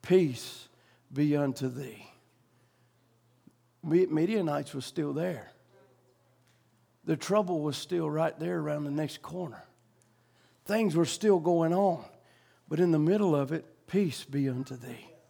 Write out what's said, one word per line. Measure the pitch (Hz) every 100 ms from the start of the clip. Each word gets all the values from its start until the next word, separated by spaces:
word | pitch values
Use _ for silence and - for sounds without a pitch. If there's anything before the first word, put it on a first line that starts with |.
"Peace | - 185 160 120 - - - _ _ _ _
be | 139 151 147
unto | 143 131 135
thee." | 120 107 104 - - _ _ _ _ _ _ _ _ _ _ _ _ - _ _ _
Mi-, | 160 165 180
Midianites | 156 175 220 165 143 143
were | 139
still | - - 147
there. | 139 147 - - _ _ _ _ _ _ _ _ _ _ _ _ _ _ _
The | - 160
trouble | - 202 185 170
was | 151 135
still | - 175 156
right | 151 160 -
there | 170 175
around | 151 147 143
the |
next | 147 151 -
corner. | - 175 170 107 - _ _ _ _ _ _ _ _ _ -
Things | 214 214 160
were | 165
still | - 214 185
going | 160 170 165 175
on. | 196 165 - - _ _ _ _ _
But | 156
in | 175
the | 156
middle | 156 208 196 147
of | 135
it, | 160 - _ -
"Peace | 190 185 -
be | - 143 135
unto | 123 131 127
thee." | 123 117 - -